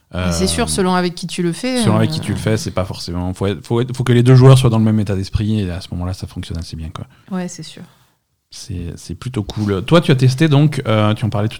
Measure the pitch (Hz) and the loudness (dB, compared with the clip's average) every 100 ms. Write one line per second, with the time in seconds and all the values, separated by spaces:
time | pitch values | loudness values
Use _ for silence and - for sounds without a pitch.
0 | _ 85 90 85 190 - 233 - 185 180 | _ -4 -2 0 -2 -2 -4 -2 0 0
1 | 180 175 175 - 175 165 254 254 214 107 | -2 -4 -8 -4 -4 -2 -4 0 2 2
2 | - - - 101 107 110 - 92 92 95 | 0 -2 -4 -4 -2 -2 -2 -6 -6 -8
3 | - 87 90 92 95 87 - 117 127 123 | -8 -6 -6 -4 -4 -4 -4 -2 -2 -2
4 | 123 120 120 131 131 131 123 110 110 110 | 2 4 6 8 10 8 6 4 2 2
5 | 104 95 98 - 107 107 92 87 - 87 | 0 -2 -2 -2 -2 -2 -2 -6 -8 -6
6 | 90 92 90 - - 82 80 78 78 - | -6 -6 -10 -10 -8 -8 -8 -10 -10 -12
7 | - _ - 185 180 - 160 - 175 _ | -16 _ -10 -8 -8 -10 -16 -18 -20 _
8 | _ _ _ _ _ - - 90 85 - | _ _ _ _ _ -18 -12 -10 -10 -12
9 | - - - 107 101 - 104 98 - 165 | -14 -12 -8 -6 -6 -4 -2 0 4 2
10 | 175 131 127 127 160 139 151 - - 110 | 4 2 2 2 2 4 2 0 0 2
11 | 107 107 107 104 107 | 2 0 -2 -2 -4